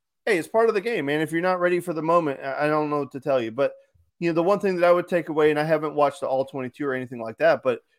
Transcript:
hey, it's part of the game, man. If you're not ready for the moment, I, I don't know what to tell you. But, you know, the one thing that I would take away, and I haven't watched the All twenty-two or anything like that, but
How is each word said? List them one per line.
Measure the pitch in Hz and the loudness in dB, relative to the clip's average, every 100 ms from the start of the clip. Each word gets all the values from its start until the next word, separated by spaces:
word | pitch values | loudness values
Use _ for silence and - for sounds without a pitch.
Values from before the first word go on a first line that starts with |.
| _ _ - | _ _ -2
hey, | 185 | -2
it's | 151 | 0
part | 226 226 | 2 2
of | 208 | 2
the | |
game, | 214 233 139 | -2 -4 -2
man. | 151 | -2
If | 156 | 0
you're | 165 | -2
not | 180 185 | 0 0
ready | 175 180 | 0 0
for | 180 | -2
the | 160 | -4
moment, | 160 175 156 131 | 2 2 2 -4
I, | 139 135 147 | -6 -2 0
I | |
don't | 151 151 | 0 0
know | 147 | -2
what | 139 | -4
to | 139 | -6
tell | 143 135 | 0 0
you. | 113 | 0
But, | 113 135 - _ _ _ - | -2 -2 -2 _ _ _ -6
you | 170 | -2
know, | 165 | 0
the | |
one | 170 202 | 2 2
thing | 202 180 | 0 2
that | 175 | 4
I | |
would | 175 170 | 2 2
take | 175 160 | -2 -2
away, | 151 151 | 2 2
and | 151 | 4
I | |
haven't | 156 156 151 147 | 2 0 0 0
watched | 143 - | 0 0
the | 131 | -4
All | 131 135 | -2 -2
twenty-two | 139 127 - 143 | -6 -8 -6 -4
or | |
anything | 127 127 123 | -4 -6 -10
like | 110 117 | -10 0
that, | 156 135 | 2 2
but | 131 117 _ | 0 -4 _